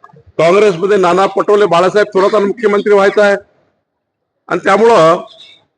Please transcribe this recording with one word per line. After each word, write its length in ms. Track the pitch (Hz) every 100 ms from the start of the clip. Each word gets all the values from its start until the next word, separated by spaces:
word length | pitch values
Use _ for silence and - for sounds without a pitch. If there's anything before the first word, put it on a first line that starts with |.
| - _ _ -
काँग्रेसमध्ये 580 | 165 196 214 165 190 208
नाना 300 | 175 175 196
पटोले, 400 | 202 175 208 202
बाळासाहेब 400 | 170 185 208 208
थोरातांना 320 | 190 202 214 202
मुख्यमंत्री 460 | 214 214 202 208
व्हायचं 300 | 202 196 208
आहे. 140 | 202 196 - _ _ _ _ _ _ _ _ _ -
आणि 120 | 170
त्यामुळं 600 | 196 190 233 214 160 175 - - - _ _